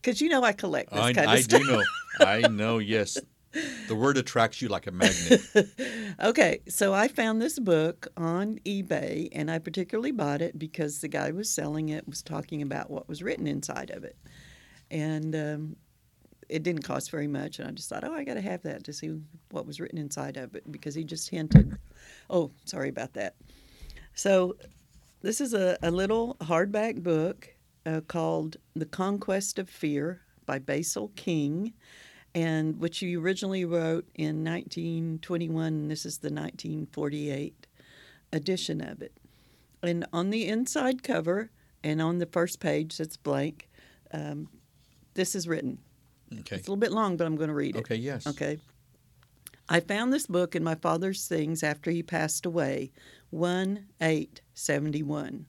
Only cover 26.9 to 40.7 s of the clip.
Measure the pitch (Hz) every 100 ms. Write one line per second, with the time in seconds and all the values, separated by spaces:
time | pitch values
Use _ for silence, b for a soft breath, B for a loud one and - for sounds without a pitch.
26.9 | - 175 160 165 - - _ _ _ 160
27.9 | 160 156 170 160 165 160 - _ - 156
28.9 | - 190 202 196 196 196 - 185 - 156
29.9 | 143 156 180 _ _ - 135 135 143 165
30.9 | 202 208 - - 160 143 160 214 - B
31.9 | B B B B 170 165 160 156 156 165
32.9 | 160 180 175 170 190 196 190 175 170 160
33.9 | 165 - - 156 156 160 170 - - 165
34.9 | 165 165 160 - 170 170 160 160 156 151
35.9 | 151 - 147 147 147 156 156 160 156 156
36.9 | - 147 147 147 139 151 - - b b
37.9 | b b b b 156 143 185 - 156 156
38.9 | - - _ b b b b b b 175
39.9 | 170 - 170 185 220 226 220 254